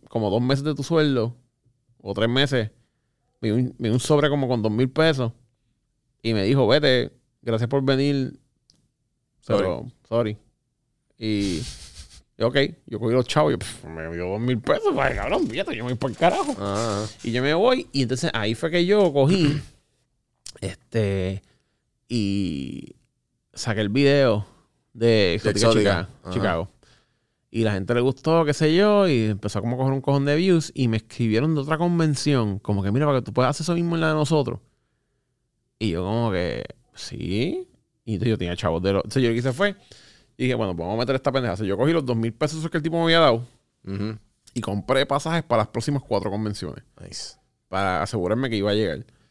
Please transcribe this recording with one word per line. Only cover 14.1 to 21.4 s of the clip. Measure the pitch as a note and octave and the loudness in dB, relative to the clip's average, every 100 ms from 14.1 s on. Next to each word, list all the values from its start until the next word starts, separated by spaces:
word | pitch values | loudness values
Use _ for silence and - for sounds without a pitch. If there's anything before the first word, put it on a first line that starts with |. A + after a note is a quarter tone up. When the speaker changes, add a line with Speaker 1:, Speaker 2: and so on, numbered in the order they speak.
| E2+ | -6
Speaker 1:
dio | F2+ | -4
dos | G2+ | -4
mil | A#2+ B2 | -2 -2
pesos. | - - G#4+ | 0 0 0
Pues, | C#4+ C3+ B2 | 0 0 -2
cabrón, | G#2+ G4 D#4 | -2 -2 -2
fíjate, | B2 G3 A#2 | -4 -6 -6
yo | |
me | B2 | -4
voy | B2 | -4
por | C#3 | -4
el | - | 2
carajo. | E3 F#4+ D4 | 2 2 -2
Speaker 2:
Ajá, | D#3 G2+ G2+ A#2 G2+ | -4 -2 -2 -2 -2
ajá. | A2+ - | -6 -8
Speaker 1:
Y | - | -4
yo | A#2+ | -2
me | C3+ | 0
voy. | D#3+ A#3 B3+ - | 2 2 2 -2
Y | C#3 | -2
entonces | B2 B2+ D#3+ | -2 0 -2
ahí | A2+ G#2+ A#2 | -2 -2 -2
fue | E3 | -2
que | F3 F3 | 0 2
yo | G#3 F#3 | 4 4
cogí, | C#3+ C3+ F#3+ D3+ D3+ - _ _ _ _ _ | 4 4 4 2 0 -6 _ _ _ _ _
<clears throat> | _ _ - - | _ _ -20 -10
este, | G2 - _ A#2 G2+ G2 F#2 G2 | -10 -10 _ -2 0 0 -2 -4